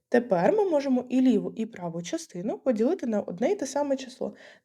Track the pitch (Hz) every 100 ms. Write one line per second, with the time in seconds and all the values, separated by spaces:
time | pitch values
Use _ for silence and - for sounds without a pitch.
0 | _ 240 240 175 185 427 392 294 277 254
1 | 247 254 262 208 175 - 220 - 175 165
2 | 170 330 - 175 202 403 - 214 240 370
3 | 262 208 - 175 254 403 269 285 294 269
4 | 254 - 208 - - -